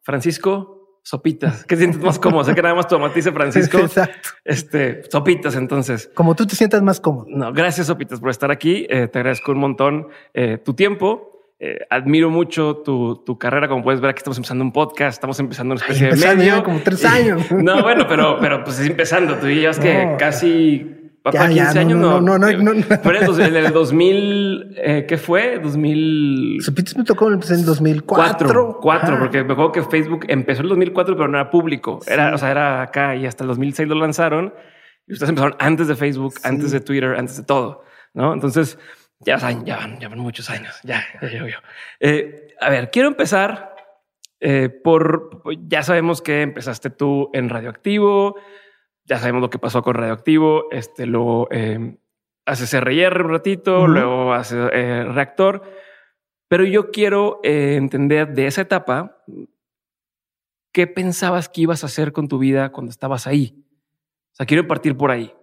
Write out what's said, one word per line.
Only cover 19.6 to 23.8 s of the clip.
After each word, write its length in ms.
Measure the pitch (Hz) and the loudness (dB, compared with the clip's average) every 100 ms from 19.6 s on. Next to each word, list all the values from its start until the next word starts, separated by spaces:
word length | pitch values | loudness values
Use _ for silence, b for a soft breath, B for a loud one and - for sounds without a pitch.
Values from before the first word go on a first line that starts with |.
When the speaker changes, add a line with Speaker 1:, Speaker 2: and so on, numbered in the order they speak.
| 156 151 | 2 2
Speaker 1:
que 260 | 160 160 165 | 2 2 0
Speaker 2:
No. 120 | 143 | 0
Speaker 1:
casi, 960 | 147 139 170 165 156 143 147 - - _ - | 0 2 2 4 4 2 -4 -16 -20 _ -2
va 60 | |
Speaker 2:
Ya, 80 | 147 | 2
Speaker 1:
para 120 | 170 | 4
Speaker 2:
ya, 120 | 160 | 4
Speaker 1:
quince 120 | 143 151 | 4 4
Speaker 2:
no, 60 | |
Speaker 1:
años, 180 | 165 170 | 4 4
Speaker 2:
no, 220 | 170 151 | 4 4
Speaker 1:
¿no? 160 | 180 190 | 4 4
Speaker 2:
no, 140 | 202 | 4
no, 120 | 196 | 4
no, 100 | 208 220 | 2 2
no. 100 | - 214 | 2 2
Speaker 1:
Pero 180 | 156 190 | 4 4
entonces, 280 | 190 170 185 | 4 4 4
en 80 | 160 | 4
el 180 | 156 | 2
dos 180 | 156 | 2